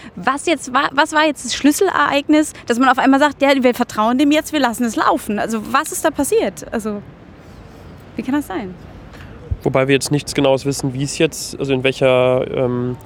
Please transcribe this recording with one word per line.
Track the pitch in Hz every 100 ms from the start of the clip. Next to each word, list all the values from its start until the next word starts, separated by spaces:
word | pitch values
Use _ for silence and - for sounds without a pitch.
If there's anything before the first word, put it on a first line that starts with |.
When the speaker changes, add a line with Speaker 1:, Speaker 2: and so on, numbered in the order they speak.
| - -
Speaker 1:
Was | 175 277 -
jetzt | 302 -
wa-, | 254 311
was | 269 320
war | 311 311
jetzt | 285
das | 240
Schlüsselereignis, | - 277 294 381 - 294 285 285 302 311 - -
dass | 240
man | 262
auf | 254
einmal | 254 269
sagt, | 294 269
"Ja, | 277 277
wir | 247
vertrauen | 233 226 - 214 247
dem | 294
jetzt, | 302 302
wir | 311
lassen | 254 220
es | 240 220
laufen"? | - 330 - 208
Also | 170 226 214
was | 262 311
ist | - 330
da |
passiert? | 302 277 440 269 - -
Also | 233 214 208 - - - - - - - - - - - -
wie |
kann | 233 294
das | 285
sein? | 339 196 180 - - - - - - - -
Speaker 2:
Wobei | - 135 131
wir |
jetzt | 139 -
nichts | 147 -
Genaues | - 135 135 139
wissen, | 139 139
wie | 127
es | 143 -
jetzt, | 160 - - -
also | 139
in | 131
welcher, | 131 135 131 127 127 127 - -
ähm, | 127 123 123 123